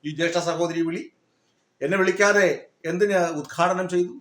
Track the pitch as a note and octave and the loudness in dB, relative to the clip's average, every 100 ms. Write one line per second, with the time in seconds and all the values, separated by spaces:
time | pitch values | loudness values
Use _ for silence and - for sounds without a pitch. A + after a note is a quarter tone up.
0 | D3+ D3+ E3+ F3 E3 E3 E3+ E3 E3 F3+ | -10 -4 -2 0 -2 -2 -2 -2 -4 -4
1 | - _ _ _ _ _ _ _ C#3+ F#3+ | -10 _ _ _ _ _ _ _ -2 2
2 | F#3 F#3+ G3+ G3+ F3+ C#3 - _ D#3+ F3 | 2 4 4 6 2 0 -8 _ -6 0
3 | G#3 F#3+ E3+ D3+ D3 - F3+ F#3 F#3 F3 | 2 2 0 -4 -8 0 0 0 -2 -2
4 | F3+ - | -2 -6